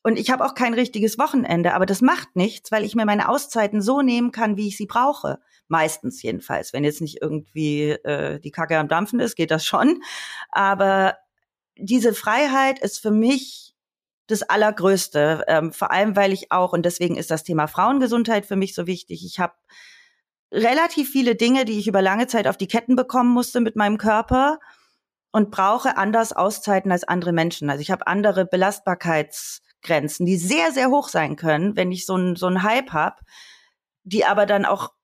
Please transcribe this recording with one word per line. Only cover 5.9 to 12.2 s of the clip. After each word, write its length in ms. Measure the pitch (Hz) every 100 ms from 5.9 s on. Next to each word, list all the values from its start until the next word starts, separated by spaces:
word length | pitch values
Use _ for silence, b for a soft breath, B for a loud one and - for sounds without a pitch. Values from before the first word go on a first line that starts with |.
| - 127 -
jedenfalls. 480 | 120 92 - 101 -
Wenn 140 | 131
jetzt 160 | 147 151
nicht 200 | 156 -
irgendwie, 680 | 151 151 147 156 151 147 151
äh, 500 | 147 - 143 147 147
die 120 | 147
Kacke 280 | - 160 165
am 80 | 147
Dampfen 320 | 160 208 240
ist, 160 | 240
geht 160 | - 160
das 140 | 160
schon. 360 | - - 269 359 B B B B B
Aber 680 | - 196 196 196 196 190 - _ _ _ _ _
diese 380 | - 196 247 226
Freiheit 640 | 202